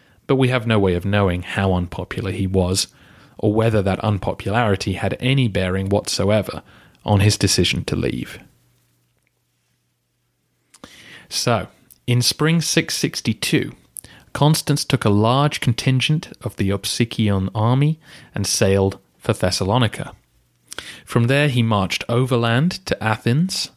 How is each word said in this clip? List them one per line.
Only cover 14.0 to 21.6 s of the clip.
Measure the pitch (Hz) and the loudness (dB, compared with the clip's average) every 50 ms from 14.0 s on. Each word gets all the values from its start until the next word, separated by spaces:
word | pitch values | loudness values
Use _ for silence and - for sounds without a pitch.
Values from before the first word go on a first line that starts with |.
| - - - - - _ - | -20 -20 -20 -20 -20 _ -2
Constans | - 139 151 160 - - - 143 143 - | 2 2 4 2 2 0 -2 -2 -2 0
took | - - - - | -2 -2 0 2
a | 113 | 2
large | 101 104 107 113 123 135 143 147 - - | 2 4 4 4 2 2 2 0 0 -2
contingent | - 127 117 - - 180 151 127 - - 156 160 - - - - | -2 -2 -2 0 0 0 0 0 0 0 0 -2 -2 -6 -16 -12
of | - 113 - | -12 -10 -6
the | - 98 98 | -2 -2 -2
Opsikion | 98 95 - - - - 123 117 - - 110 104 101 98 95 95 - | -2 -2 -4 -6 -2 -2 -2 -2 0 0 0 2 2 2 0 -2 -2
army | 110 107 117 127 135 147 151 156 - _ - - - - - - | 0 2 2 4 4 2 2 0 -2 _ -20 -20 -20 -20 -10 -6
and | - 101 | -6 -4
sailed | - - - 113 98 98 98 95 98 - - _ _ _ _ | -2 0 2 2 4 4 4 4 2 0 -4 _ _ _ _
for | - - | -2 -2
Thessalonica. | 104 - - 92 90 - 95 92 107 127 123 104 - - - - - - _ _ _ _ _ _ _ _ _ - - - - - - - - | -2 0 0 -2 0 0 0 2 2 2 2 2 0 -4 -12 -12 -14 -20 _ _ _ _ _ _ _ _ _ -20 -18 -18 -16 -18 -20 -20 -10
From | - - 123 117 | -2 0 2 2
there | 120 135 143 147 147 | 4 2 2 2 2
he | 123 123 | 2 2